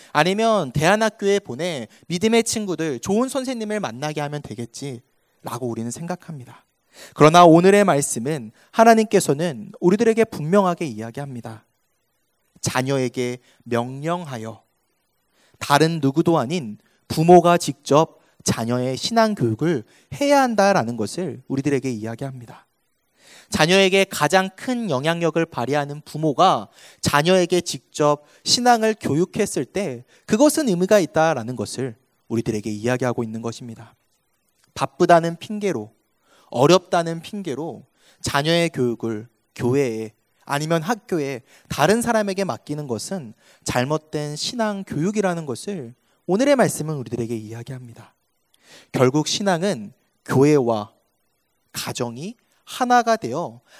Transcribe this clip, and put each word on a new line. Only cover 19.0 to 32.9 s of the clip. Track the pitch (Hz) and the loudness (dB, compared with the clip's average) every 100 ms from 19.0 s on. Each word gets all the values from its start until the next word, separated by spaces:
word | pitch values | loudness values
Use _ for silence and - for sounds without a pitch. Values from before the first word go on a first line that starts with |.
| - 226 220 208 | -2 2 2 2
교육을 | 120 110 156 147 - _ - - | -2 -2 -2 -2 -6 _ -16 -4
해야 | 285 285 | 2 2
한다라는 | 254 214 196 185 113 120 | 2 2 2 2 0 -4
것을 | 104 - 180 117 - | -6 -6 -8 -10 -8
우리들에게 | 135 143 139 131 | -4 -2 -2 -2
이야기합니다. | 113 110 113 139 131 113 - _ _ _ _ _ _ _ - - | -6 -8 -10 -12 -12 -18 -20 _ _ _ _ _ _ _ -20 -6
자녀에게 | - 160 190 190 196 190 | 0 4 4 4 2 0
가장 | - 147 190 190 - | 0 2 2 0 -6
큰 | - 247 220 | -6 -6 -2
영향력을 | 131 151 170 170 160 165 | -2 0 -2 0 0 -2
발휘하는 | - 120 147 143 147 - | -4 -4 -2 -4 -8 -12
부모가 | 151 156 135 185 135 101 _ - _ | -6 -2 2 2 2 -4 _ -20 _
자녀에게 | - 143 160 185 175 175 | -2 2 4 4 2 0
직접 | 170 135 _ - 147 147 _ _ | -2 -8 _ -2 0 0 _ _
신앙을 | - - 247 233 220 220 | -2 0 4 4 2 -2
교육했을 | - 143 180 - 196 - 127 | -2 -2 -2 -2 -4 -4 -6
때 | 185 190 120 - _ - | -4 -6 -8 -14 _ -2
그것은 | 214 302 320 277 | 4 4 4 0
의미가 | 175 185 214 | 0 4 2
있다라는 | 156 160 160 139 110 127 | 2 2 0 0 -6 -8
것을 | 101 - 131 110 _ _ - | -8 -6 -8 -10 _ _ -8
우리들에게 | 117 117 110 110 | -4 -2 -4 -6
이야기하고 | 104 117 | -6 -4